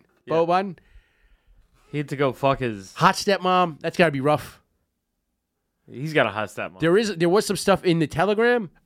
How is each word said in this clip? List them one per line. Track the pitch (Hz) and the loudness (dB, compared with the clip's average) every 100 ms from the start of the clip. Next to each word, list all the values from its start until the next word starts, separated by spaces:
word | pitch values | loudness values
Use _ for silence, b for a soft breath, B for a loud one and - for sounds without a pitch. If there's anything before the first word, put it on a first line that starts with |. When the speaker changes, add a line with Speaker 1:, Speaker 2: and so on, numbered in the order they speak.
| _ _ - | _ _ -4
Speaker 1:
Yeah. | 160 | -2
Speaker 2:
Beau | 165 | 0
Biden? | 180 196 160 _ - _ _ _ _ _ _ _ _ _ | 0 -2 -10 _ -20 _ _ _ _ _ _ _ _ _
Speaker 1:
He | 147 | -8
had | 143 | -6
to | 139 | -2
go | 139 | -2
fuck | 117 139 135 | 0 -2 0
his | 127 104 95 - | -4 -6 -10 0
Speaker 2:
Hot | 170 190 | 2 2
stepmom. | - 190 180 185 175 147 | -2 0 2 2 0 -2
That's | 165 - | -6 0
gotta | 170 | 0
be | 139 | 2
rough. | 135 151 - - _ _ _ _ _ _ _ _ _ _ _ _ _ | 0 -2 -4 -20 _ _ _ _ _ _ _ _ _ _ _ _ _
Speaker 1:
He's | 113 151 | -12 -4
got | 151 117 | 0 0
a | |
hot | 101 104 | 0 -8
stepmom. | - 95 90 | -8 -10 -2
Speaker 2:
There | 160 190 | 2 2
is, | 220 175 | 2 0
there | 170 | 2
was | 196 208 | 2 0
some | 190 | -2
stuff | - 185 | 0 2
in | 185 165 | 2 0
the | 156 | 0
Telegram. | 139 185 208 233 240 185 _ | 0 0 2 2 0 -2 _